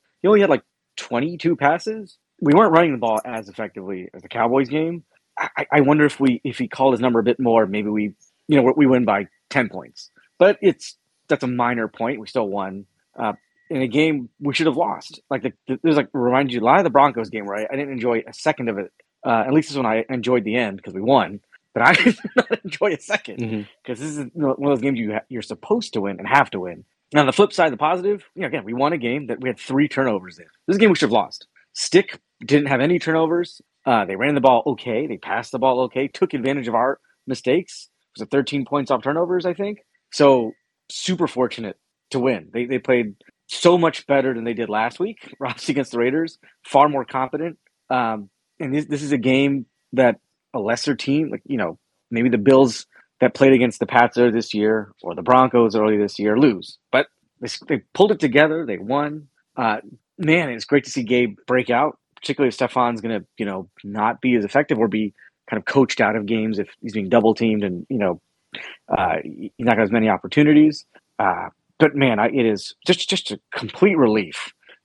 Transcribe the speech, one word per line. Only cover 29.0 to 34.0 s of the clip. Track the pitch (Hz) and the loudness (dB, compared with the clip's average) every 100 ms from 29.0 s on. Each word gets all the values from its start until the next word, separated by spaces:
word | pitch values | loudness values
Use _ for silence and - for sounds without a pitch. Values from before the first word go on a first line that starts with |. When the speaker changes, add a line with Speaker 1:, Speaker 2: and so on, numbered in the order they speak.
| 120 139 123 | -4 -6 -8
Speaker 1:
that | 117 | -8
we | 127 | -8
had | 110 | -8
three | - 135 147 | -4 0 0
turnovers | - 131 101 92 90 | 0 -2 -2 -8 -20
in. | 87 _ - | -20 _ -2
This | 196 | 2
is | |
a | |
game | 214 | 4
we | 170 | 4
should | 123 | 2
have | |
lost. | 110 80 - _ _ _ | 0 -2 -8 _ _ _
Stick | - - 180 - - _ - 110 | -12 0 2 0 -8 _ -12 0
didn't | 143 139 | 0 2
have | 131 | 0
any | 143 175 | 0 0
turnovers. | 160 160 160 175 170 - _ _ - | 0 0 0 -2 -4 -10 _ _ 0
Uh, | 117 | 0